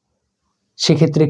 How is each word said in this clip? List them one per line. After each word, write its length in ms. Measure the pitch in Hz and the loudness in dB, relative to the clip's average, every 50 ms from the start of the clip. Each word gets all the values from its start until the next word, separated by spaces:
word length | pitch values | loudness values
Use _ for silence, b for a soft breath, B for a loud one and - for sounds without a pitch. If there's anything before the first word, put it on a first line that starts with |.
| _ _ _ _ _ _ _ _ _ _ _ _ _ _ _ - | _ _ _ _ _ _ _ _ _ _ _ _ _ _ _ -4
সেক্ষেত্রে 440 | - - 156 147 165 156 147 156 156 | -2 -2 0 2 0 0 0 0 -2